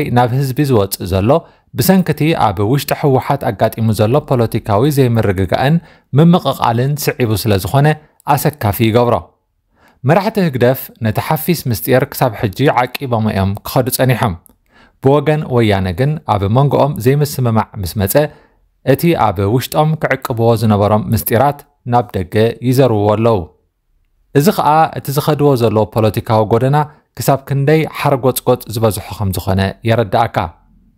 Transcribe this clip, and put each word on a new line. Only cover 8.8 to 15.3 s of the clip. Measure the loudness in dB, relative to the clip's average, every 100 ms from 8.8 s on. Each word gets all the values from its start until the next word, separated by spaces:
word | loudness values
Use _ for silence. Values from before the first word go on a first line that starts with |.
ይገብሮ። | 2 2 2 0 -4 _ _ _ _ _ _ _
መራሕቲ | 0 0 0 -2
ህግደፍ | -2 2 0 0 -6 -6
ነቲ | -4 -2
ሓፊስ | -4 -2 -2 -4 -4
ምስጢር | -4 0 0 0
ክሳብ | -2 -4 -2
ሕጂ | -4 0 0
ዓቂቦም | 0 -2 -6 -4 -2 0
እዮም | 0 -2 -4
ክኸዱ | -4 -2 -2
ጸኒሖም። | 0 0 0 -2 -4 _ _ _ _ _ _
ብወገን | 2 2 2